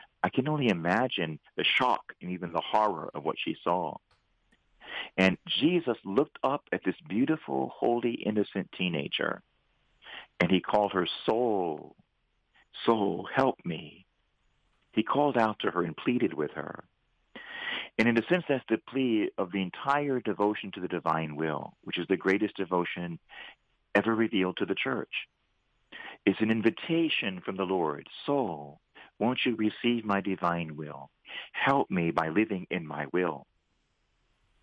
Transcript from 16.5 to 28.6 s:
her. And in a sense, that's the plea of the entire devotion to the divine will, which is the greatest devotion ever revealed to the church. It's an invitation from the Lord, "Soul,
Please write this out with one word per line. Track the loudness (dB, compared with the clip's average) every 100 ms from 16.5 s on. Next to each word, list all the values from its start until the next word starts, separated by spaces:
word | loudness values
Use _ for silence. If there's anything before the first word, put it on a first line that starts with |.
her. | -4 -10 -10 -16 _ _ _ _ -20 -16 -12 -8 -8 -6 2
And | 4
in | 4
a | 4
sense, | 2 2
that's | 0 2
the | -2
plea | 0 0 2 2 2 -2
of | -2
the | 0
entire | -2 -4 0 0 2 -2
devotion | -2 2 2 0 -6
to | -6
the | -4
divine | -2 0 0 0 -2
will, | -2 -2 -6 -14
which | -8 -4
is | 0
the | 2
greatest | 4 2 2 -2
devotion | -2 0 0 -4 -6 -8 _ -20 -20 -20 _ _ _
ever | 0 2
revealed | 2 2 2 0 0
to | -4
the |
church. | -2 -2 -4 -6 -10 -12 _ _ _ _ _ _ -18 -16 -4
It's | 0 2
an | 2
invitation | 4 2 0 -2 2 2 0 -2 -6
from | -8 -4
the |
Lord, | 0 0 0 -2 -8 -12
"Soul, | -2 0 0 -4